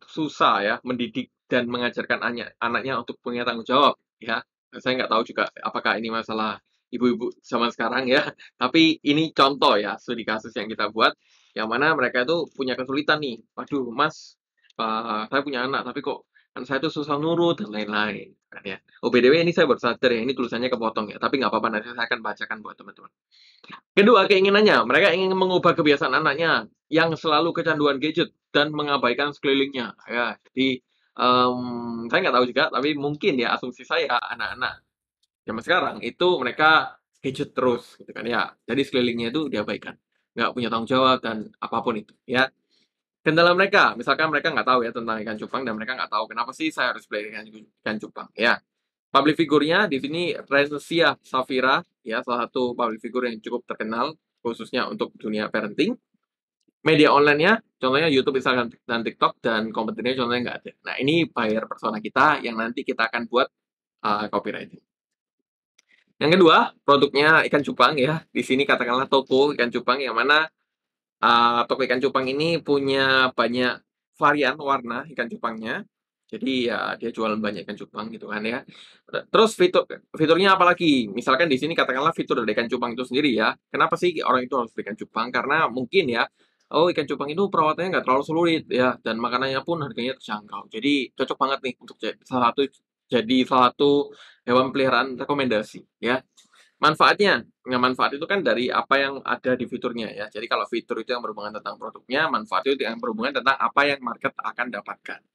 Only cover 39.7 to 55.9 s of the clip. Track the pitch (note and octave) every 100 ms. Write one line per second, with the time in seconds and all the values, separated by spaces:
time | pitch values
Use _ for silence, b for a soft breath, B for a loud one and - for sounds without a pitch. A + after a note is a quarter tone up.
39.7 | G#2 F2+ - _ _ _ A#2 A2 B2 A2+
40.7 | A2+ A2+ C3 C3 B2+ A#2 A2 G#2 - G#2
41.7 | A2+ B2 G#2+ - _ - B2+ C3 _ _
42.7 | _ _ _ _ _ D#3+ D#3+ F3 F3+ G3
43.7 | G3 B2 A2 A#2+ C3+ D#3+ C#3+ D#3+ C3 B2
44.7 | B2+ A#2 A#2+ A2+ A2 G#2+ G#2+ G#2+ B2 B2+
45.7 | G#2+ A2+ B2+ E2+ G#2+ A2 A2 A#2+ C3 D#3+
46.7 | D3+ B2+ A2 - G#2+ G#2+ G#2+ A2 G#2+ -
47.7 | _ A#2 G#2+ G#2+ - - - A#2 G2+ _
48.7 | _ _ _ _ C3+ D3 D3 D3+ D3 D3
49.7 | F3+ G3+ C3+ C#3 E3 E3+ - - C#3 D3
50.7 | C#3+ - E3 D3+ C3+ - C3 C3+ B2+ C3
51.7 | D#3 - _ A#2 A#2 B2+ A#2+ A2+ C3 B2
52.7 | A#2+ A#2 A2 A2+ B2 A#2+ A2 A#2 A#2+ -
53.7 | A2 A2 A#2 C#3+ D#3+ _ _ A#2+ A2 A2
54.7 | B2+ F#2 A2 A#2 - A2 G#2+ G#2 A2 G#2+
55.7 | G2+ F#3+